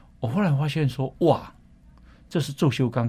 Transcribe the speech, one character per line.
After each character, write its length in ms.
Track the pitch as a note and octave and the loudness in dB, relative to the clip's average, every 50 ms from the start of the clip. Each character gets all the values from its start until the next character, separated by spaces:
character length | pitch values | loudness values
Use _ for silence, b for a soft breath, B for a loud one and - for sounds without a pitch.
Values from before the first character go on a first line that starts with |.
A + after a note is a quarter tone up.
| b b b - | b b b -8
我 80 | - A#2 | -6 -4
忽 140 | A#2+ G3 | -2 0
然 160 | G#3 E3+ C#3+ C3+ | 0 2 2 0
发 100 | D#3 D3 | 0 -2
现 220 | C#3 D#3+ D3+ C3 | -2 0 -2 -2
说， 240 | - - C3 - - - | -2 -4 -6 -6 -4 0
哇， 340 | F3 D#3+ B2 - - - - - - - - - - - - b b b b b b b | 2 2 2 2 0 -12 -20 -20 -20 -20 -20 -20 -20 -20 -20 b b b b b b b
这 120 | - F3 | -4 -4
是 120 | C#3 - | -4 -2
做 180 | C#3+ - F3 C#3+ | -2 0 2 2
修 200 | - - C3 A#2+ | 2 2 -2 0
钢 180 | - C3 A#2 | 0 -2 -2